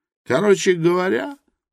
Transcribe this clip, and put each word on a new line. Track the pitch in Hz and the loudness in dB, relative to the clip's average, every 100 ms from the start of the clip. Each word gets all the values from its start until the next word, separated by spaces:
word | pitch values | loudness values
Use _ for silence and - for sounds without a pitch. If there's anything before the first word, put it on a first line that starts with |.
| _ _ | _ _
Короче | - 131 208 185 196 | -4 -2 2 2 2
говоря», | 180 165 180 185 226 285 277 _ _ _ | 0 0 0 -2 -4 -6 -12 _ _ _